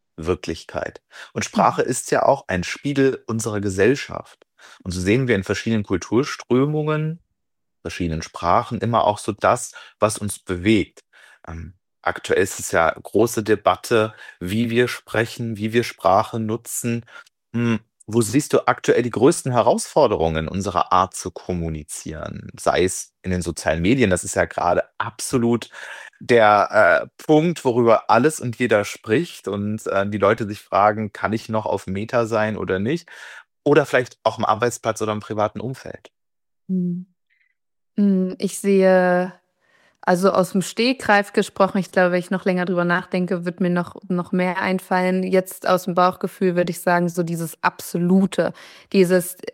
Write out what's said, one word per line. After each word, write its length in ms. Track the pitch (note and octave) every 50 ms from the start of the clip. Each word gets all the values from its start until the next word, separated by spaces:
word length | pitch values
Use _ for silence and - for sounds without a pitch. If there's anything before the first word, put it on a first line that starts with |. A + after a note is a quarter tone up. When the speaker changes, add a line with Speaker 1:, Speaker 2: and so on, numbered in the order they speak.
| _ _ _
Speaker 1:
Wirklichkeit. 840 | - D#2+ F2 F2+ E2 - - E2 - - - - D#2 - - - - _ _ - - - -
Und 120 | - - -
Sprache 360 | - - A3 - - - -
Speaker 2:
Mhm. 60 | - -
Speaker 1:
ist 200 | - - - -
ja 140 | D3 B2+ -
auch 200 | - C#3 - - -
ein 140 | F#2 F2+
Spiegel 640 | E2+ - - - - C#3+ C#3+ C#3 C3+ C3+ A#2+ - _
unserer 340 | - A2+ A2+ G#2+ A2+ G#2+ G#2
Gesellschaft. 880 | G2 G#2 F#2 F#2+ F#2+ B2 C#3+ C#3+ - - - G1+ - - - _ _ _ _ _ - - - -
Und 80 | - F#2+
so 100 | E2+ F#2
sehen 280 | F2+ F#2+ G#2+ C3+ C3+ A#2+
wir 60 | A2
in 100 | G2 G2
verschiedenen 380 | - G2+ - - A2+ A2+ G#2+
Kulturströmungen, 1400 | G2+ - G2 F2+ - - G#2 B2+ D3 - - - - - A#2+ B2+ C#3 D3+ D3+ D#3 D3+ D#3 D3+ D3+ D#3 D#3 E3 E3+ _ _ _ _ _ _ _ _ _ _ _ _
verschiedenen 400 | - E2 - - F2+ E2 D#2 D#2+
Sprachen 580 | - - - - - E2+ F#2 A2+ A#2+ - B2 G2
immer 240 | - A2+ A#2+ A2 -
auch 140 | - G#2 -
so 140 | - -
das, 400 | G#2 - - G2 A#2 B2 - - - - - - _ _
was 180 | G#2+ G#2+ - -
uns 200 | G#2+ G2+ - -
bewegt. 680 | _ - F#2 F2 F2 A2 A2 G2 E2 - _ _ _ _ _ _ - - _ _ - -
Ähm, 260 | E2 E2 E2 E2+ - _ _ _ _ _
aktuell 400 | - F2 E2 - - - - -
ist 180 | G2 F#2+ - -
es 120 | - -
ja 180 | - F2 E2 D#2+
große 520 | - - - - - G2+ A2+ A#2+ - A#2+
Debatte, 720 | G#2+ G#2+ G#2+ - - F#2 F2+ - - - B2 A2 G#2+ A2 - - - - - -
wie 300 | F2 F2+ G2+ A2+ A#2+ A#2
wir 180 | A#2 A#2+ B2 A#2+
sprechen, 680 | - - - - - A2 A#2 A#2 - - A#2+ A2+ A2+
wie 160 | G2 G#2+ A2
wir 120 | A2 A#2+ A2+
Sprache 560 | - - - - F#2 F#2 G#2 A2 - - A2+
nutzen. 680 | A2 G#2+ A2 A#2+ - - - - - A#2+ A#2 A#2 A#2+ - - - - _ _ _ _ _ -
Hm, 260 | A#2 A#2+ A#2 A2+ G#2+ - _ _ _ _
wo 140 | - G#2+ A#2+
siehst 300 | A2+ G2+ A2 D3 - -
du 140 | - C3 -
aktuell 360 | - B2 - - - - A2+
die 80 | A#2+ A#2+
größten 420 | - G#2 A#2 D#3 E3+ - - C3+
Herausforderungen 960 | B2 A#2+ G2+ A#2 F3 A3+ - - - E3 C#3+ A2+ G#2 D#2 E2 D#2+ D#2+ D#2+ D#2+ D2
unserer 440 | D#2+ G2 F#2 G2 F2 F2 - -
Art 220 | F#2 F#2 F#2+ - -
zu 160 | - - F#2
kommunizieren? 1200 | - - - - F#2 F2 E2 E2 D#2 D#2 D2+ - - - - - D#2 D#2 D2+ D2 - - - - - -
Sei 260 | - - C2+ D#2 F2+
es 300 | F#2 - - - - _ _
in 80 | - F#2
den 120 | F#2 F2+
sozialen 400 | E2 E2 D#2+ - - E2 D#2 E2
Medien, 280 | E2+ F#2+ B2+ C#3 A#2+ G2
das 140 | F#2 F2 -
ist 100 | G2 -
ja 100 | F#2+ F2
gerade 380 | - - - D#2 F2 F2+ E2+ - - _ -
absolut 720 | G#2 G#2+ - - - - - B2+ A#2 A#2 A#2+ A2+ - - - - - - - - - - - -
der, 840 | - - A#2+ A#2 G#2+ G#2 G#2+ G2+ F#2 - - G#2+ G#2 F2 E2+ B1+ A#1 -
äh, 120 | _ - -
Punkt, 400 | - D#3 D3+ D#3+ F3 D#3+ - -
worüber 460 | C3 A2+ B2 A#2+ A#2 A2 - - -
alles 300 | G#2+ A#2 B2+ D#3 D3+ -
und 180 | - B2+ A2+ -
jeder 260 | B2 A2+ A2+ G#2 G2+
spricht 640 | - - - - A2+ G#2+ C#3+ E3+ - - - - F#2+
und, 380 | G2+ G2+ G2+ G#2 G#2+ A2 -
äh, 200 | - F#2+ G2 G2 G2+
die 100 | G#2 G#2
Leute 280 | F#2+ G2 A2+ A2 A#2
sich 140 | G2 G2+ -
fragen, 520 | - _ - G2 G2+ G#2+ G#2+ G#2+ A2 G2+
"Kann 200 | - - - F#2+
ich 160 | A2 A2+ - -
noch 180 | A2 A2 G#2+
auf 200 | - G2 G2 -
Meta 400 | - F#2+ G2 G#2+ - - B2 A#2
sein 300 | G#2+ A2+ G#2+ G#2+ A2 G#2+
oder 220 | F2+ F#2 F2+ F#2+ F#2
nicht?" 300 | G2+ A#2+ D#3+ E3+ - - - - - - - - - _ _ _ -
Oder 220 | C#3+ D3 D#3 C#3+
vielleicht 320 | - - B2+ B2+ - - _ -
auch 140 | A2+ - -
im 60 | G#2+
Arbeitsplatz 580 | - A2 G#2+ A#2+ A#2+ - - - A2+ A2 -
oder 100 | A2 G#2+
im 80 | G#2+ G#2+
privaten 400 | - - G#2+ G#2+ G#2+ G#2+ - G#2+
Umfeld. 500 | G#2+ B2+ C3 - - - - - - - _ _ _ _ _ _ _ _ _ _ _ -
Speaker 2:
Hm. 380 | F#3 F#3 F3+ F3 F3 F3+ F#3 - _ _ _ _ _ _ _ _ _ _ _ _ _ _ _ _ _ -
Hm, 380 | G3+ G3+ F#3+ F#3 F#3 F#3 F#3 -
ich 200 | - F#3+ - -
sehe, 760 | - G3+ G3 F#3+ F#3+ F#3+ F#3 F#3 F3+ F3+ F3+ F3+ F3+ F#3 - _ _ _ _ _ _ _ _ _ _ _ _ _
also 300 | - - F#3 F3 F#3+ G3
aus 200 | - - F#3 -
dem 100 | - G3
Stegreif 680 | F3 - - - A#3 B3+ C4 C4 - - G#3 G3+ G3+ -
gesprochen, 460 | - A3 G3 - - - G3 F#3 - G3
ich 140 | F3 -
glaube, 200 | - G3 F3+ F3
wenn 80 | F3+ F3+
ich 100 | F3 -
noch 140 | G3 F3+ -
länger 220 | G3+ F#3 F3+ F3+
drüber 180 | F#3 F3+ F3 F3
nachdenke, 600 | F3 F3 F3+ F#3 - - F#3 F3+ E3+ G3 F3 F3
wird 160 | F3+ F3+ -
mir 100 | F#3 F3
noch, 260 | F3 F3 F3 - - - - F#3+
noch 240 | F3+ F3 F3 -
mehr 280 | - F#3 F3+ F#3 F3 F#3
einfallen. 600 | - F#3 F#3 F#3 - - F#3+ F#3 F#3 F#3 F#3 F#3 F#3
Jetzt 440 | F#3 F#3 F#3 F#3 - - - - F#3
aus 160 | F#3 F3 -
dem 100 | G3 E3+
Bauchgefühl 600 | F3+ F3+ F#3 F3+ - - F3+ - - G3 F#3 F3
würde 140 | F3 F3 E3+
ich 80 | E3+ -
sagen, 280 | - F3+ F3 F3 F3 F3
so 140 | E3+ F3+ E3+
dieses 340 | D#3+ E3+ E3 E3 D#3 - -
Absolute, 880 | - F3 - - - - - E3+ F3 F3 F#3+ F#3+ G3 F3+ - - E3+ - - - - - - - - _
dieses, 440 | - G3 F3+ E3+ F#3 F3+ F3 - - - - -